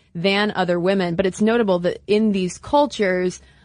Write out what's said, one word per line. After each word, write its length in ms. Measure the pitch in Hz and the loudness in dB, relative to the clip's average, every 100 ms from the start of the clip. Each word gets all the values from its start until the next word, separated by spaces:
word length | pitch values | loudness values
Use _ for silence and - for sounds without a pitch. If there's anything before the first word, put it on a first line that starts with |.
| _ | _
than 380 | 170 190 196 208 | -4 0 0 0
other 280 | - 180 175 | -2 0 0
women. 360 | 180 196 175 170 | 2 0 0 0
But 120 | 185 | -2
it's 120 | - | 0
notable 400 | 214 233 208 180 | 0 2 2 0
that 220 | 175 - - | 0 -4 -2
in 260 | 208 220 | 0 2
these 240 | 196 180 - | 0 -2 -6
cultures, 840 | - 294 294 - 196 185 180 - - _ | 0 2 2 0 -2 0 -2 -4 -18 _